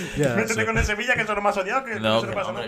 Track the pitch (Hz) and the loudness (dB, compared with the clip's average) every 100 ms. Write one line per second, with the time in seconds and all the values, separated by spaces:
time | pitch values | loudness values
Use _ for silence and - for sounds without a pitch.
0 | 170 139 139 120 220 220 220 226 220 208 | -6 0 2 2 0 0 0 0 0 0
1 | 247 233 220 202 208 202 190 262 254 208 | 0 0 0 0 2 0 0 -2 -2 0
2 | 110 113 190 190 185 - | 2 2 2 -4 -4 -6